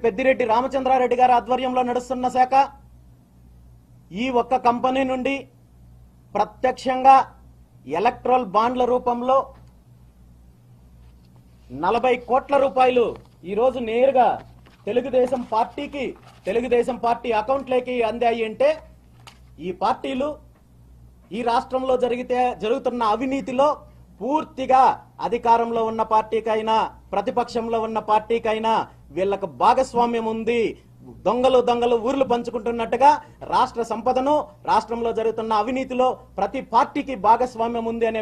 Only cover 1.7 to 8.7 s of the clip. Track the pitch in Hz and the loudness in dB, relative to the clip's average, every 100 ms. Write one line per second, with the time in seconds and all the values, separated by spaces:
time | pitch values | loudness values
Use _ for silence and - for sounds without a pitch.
1.7 | 254 247 247 247 254 254 254 254 269 294 | 0 0 -2 -4 -4 -2 0 4 4 2
2.7 | - - - - - _ - - - - | -2 -20 -20 -20 -20 _ -20 -20 -20 -20
3.7 | - - - - 180 262 247 233 254 240 | -20 -20 -20 -12 -6 -2 0 0 0 2
4.7 | 240 254 262 262 254 254 277 - _ _ | 0 0 0 0 -2 -2 -4 -8 _ _
5.7 | - - - - - - 196 208 - 254 | -20 -20 -20 -20 -20 -6 -4 -4 -2 -4
6.7 | 254 262 254 262 269 - - - - _ | -2 -4 4 8 8 6 -6 -20 -20 _
7.7 | - 123 156 226 - 240 254 220 196 233 | -20 -8 -2 0 0 0 0 2 0 0